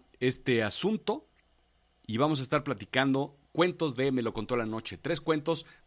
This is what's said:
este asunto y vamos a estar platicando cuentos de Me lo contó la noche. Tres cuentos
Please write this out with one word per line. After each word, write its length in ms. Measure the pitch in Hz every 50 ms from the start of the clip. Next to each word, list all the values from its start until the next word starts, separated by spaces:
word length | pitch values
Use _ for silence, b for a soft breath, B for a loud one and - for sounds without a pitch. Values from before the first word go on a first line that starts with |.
| - _ _ _
este 420 | 123 131 127 - - - 123 113
asunto 680 | 110 104 - - - 196 220 - - - 220 311 - _ _ _ _ _ _ _ _ _ _ _ _ _ _ _ _
y 120 | - 107 113
vamos 240 | 139 156 156 135
a 20 | 131
estar 220 | 123 156 147 143
platicando 720 | 143 127 101 104 - - 131 135 139 131 135 143 - - - _ _ -
cuentos 420 | - 175 180 175 - 165 151 120
de 160 | 120 131 139
Me 100 | 131 127
lo 120 | 117 113 -
contó 240 | 110 110 - 127 120
la 80 | 113
noche. 320 | 110 110 113 - - 98 -
Tres 240 | - 139 170 143
cuentos 440 | - 165 156 151 143 165 165 160 B B B B B